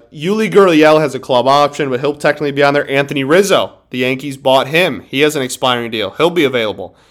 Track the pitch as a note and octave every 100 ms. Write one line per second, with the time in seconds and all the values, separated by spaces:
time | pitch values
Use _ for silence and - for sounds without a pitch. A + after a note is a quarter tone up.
0 | _ D#3 E3 A3 G#3+ F#3 F#3+ D#3 D#3 D#3
1 | D3 B2+ - B2 B2+ C#3+ C#3+ D3 C#3 B2
2 | C#3+ D3 D#3 D3 D3 C#3 C#3+ C#3+ C#3+ C#3
3 | C#3 C#3+ C3+ F3+ G3 C#3+ G#2 - _ B2+
4 | B2+ C3 D3 C3 C3+ C3 B2+ D#3+ F3 G2+
5 | - C3+ D3+ C#3 B2+ - B2+ A#2+ A#2 A2
6 | F#2+ - E3 F3 C3+ B2 G#2+ F#2 F2 _